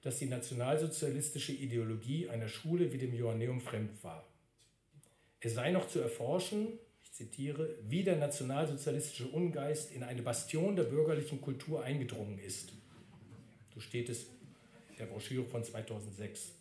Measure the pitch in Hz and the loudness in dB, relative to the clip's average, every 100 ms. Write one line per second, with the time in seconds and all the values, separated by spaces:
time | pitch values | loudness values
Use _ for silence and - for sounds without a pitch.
0 | 147 120 135 123 - 123 123 151 160 - | -2 -2 0 -2 -2 0 4 4 4 2
1 | 147 135 - 147 - 135 135 117 110 110 | 0 2 0 0 -2 -2 0 2 2 0
2 | 113 131 117 117 110 - 160 175 165 131 | 0 0 0 -2 -2 -4 2 4 4 4
3 | 127 120 117 110 120 123 - 107 107 - | 0 2 2 2 2 0 -2 -2 -2 -4
4 | 175 80 - _ _ _ - _ _ 147 | -10 -10 -14 _ _ _ -20 _ _ -20
5 | - _ _ _ 117 110 127 185 - 165 | -20 _ _ _ -2 2 4 4 4 0
6 | - - 120 175 180 208 220 - - _ | 0 0 2 2 2 0 0 -4 -12 _
7 | - - - - 139 139 156 - 104 156 | -18 -12 -10 -4 -2 0 -2 -2 0 2
8 | 190 170 143 - 131 135 156 139 - 143 | 4 4 4 2 0 2 2 0 0 0
9 | - - 123 156 180 147 143 151 - 131 | -2 -4 -2 2 2 2 0 0 -2 -6
10 | 120 123 120 117 - 156 185 196 165 139 | -4 -2 0 0 0 2 4 4 4 6
11 | 156 147 147 139 - 131 - 156 123 131 | 6 4 2 -2 -2 -4 -2 -2 0 0
12 | 120 107 104 98 95 95 - - - - | 0 -2 -4 -6 -6 -8 -8 -14 -18 -20
13 | - - - - - - - - - 120 | -20 -20 -18 -18 -20 -20 -18 -14 -6 -4
14 | 120 117 - - - - - - - - | -2 -4 -8 -16 -20 -20 -20 -20 -20 -12
15 | 107 - - 127 123 120 110 117 110 104 | -8 -6 -2 -2 0 -2 -4 -6 -6 -6
16 | 104 95 104 - - - | -6 -8 -8 -8 -12 -14